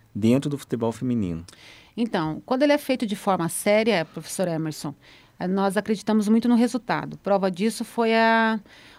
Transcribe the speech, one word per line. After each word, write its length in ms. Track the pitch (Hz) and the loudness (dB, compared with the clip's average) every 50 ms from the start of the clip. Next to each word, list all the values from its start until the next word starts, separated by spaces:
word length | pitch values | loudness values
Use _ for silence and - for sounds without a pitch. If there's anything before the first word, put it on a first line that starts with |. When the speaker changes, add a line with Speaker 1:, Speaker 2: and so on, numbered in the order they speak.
| _ _ - | _ _ -8
Speaker 1:
dentro 340 | 104 104 113 123 131 147 151 | 0 2 4 4 4 2 -2
do 80 | 143 131 | -6 -6
futebol 360 | - - 131 117 117 113 110 | -6 -6 -4 -2 -2 -4 -4
feminino? 500 | - 131 127 120 117 101 87 82 82 87 - - - - - - - - _ - 208 | -4 -4 -2 -2 -2 -2 -2 -4 -6 -10 -14 -20 -20 -20 -20 -20 -20 -20 _ -6 -6
Speaker 2:
Então, 440 | 240 226 - 190 160 156 156 156 - | -4 -2 -2 -2 -2 -2 -6 -8 -6
quando 180 | - 254 254 294 | -4 -2 0 2
ele 80 | 294 | 2
é 60 | 285 294 | 2 2
feito 280 | - - 254 247 247 | 0 -2 -2 -2 -2
de 120 | 196 208 - | -4 -6 -4
forma 320 | - 208 185 170 165 165 | 0 0 0 0 0 -4
séria, 560 | - - - 208 208 214 220 233 208 175 160 | -4 -2 0 2 2 4 4 2 0 0 -2
professor 420 | - - 165 156 - - - 190 175 | -4 -8 -14 -14 -12 -6 -4 -2 -2
Emerson, 480 | 165 160 160 156 151 - - 147 143 _ _ - - - _ _ _ - | -2 -2 -4 -6 -6 -8 -10 -12 -12 _ _ -20 -20 -20 _ _ _ -8
eh, 80 | 185 | -4
nós 300 | 180 190 196 196 196 185 | -2 0 0 0 0 0
acreditamos 540 | 208 202 208 220 190 - - 214 214 208 208 | -2 -2 -2 -4 -4 -2 0 2 2 4 4
muito 180 | 226 226 226 240 | 2 2 4 4
no 80 | 240 | 4
resultado. 640 | 226 247 233 - 247 - - 170 147 - 151 156 151 | 4 4 2 0 -4 -4 -2 -4 -4 -4 -6 -12 -8
Prova 340 | - 196 202 190 190 190 | -2 0 0 2 2 0
disso 320 | 185 165 202 226 220 - 233 | 0 0 -2 -2 -2 -4 -8
foi 320 | - - 233 226 226 226 | -8 -2 0 0 2 4
a, 460 | 226 226 226 226 226 226 220 220 220 - - - - - - - | 4 4 4 4 4 4 2 0 -2 -6 -12 -20 -20 -20 -20 -20